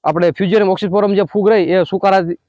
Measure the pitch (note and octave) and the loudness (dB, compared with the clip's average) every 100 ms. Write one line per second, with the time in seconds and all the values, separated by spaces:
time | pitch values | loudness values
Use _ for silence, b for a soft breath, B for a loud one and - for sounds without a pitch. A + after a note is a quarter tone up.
0 | D#3 D#3 F3 - F#3+ G#3+ G3+ F#3 G3+ G3 | -2 0 0 0 0 2 0 0 -2 -2
1 | G3+ G3+ F#3+ G#3 G3+ G#3+ E3 F#3 E3 F#3+ | 0 0 -2 0 2 2 2 0 0 0
2 | G3 F#3+ E3+ F3 | 2 0 -2 -8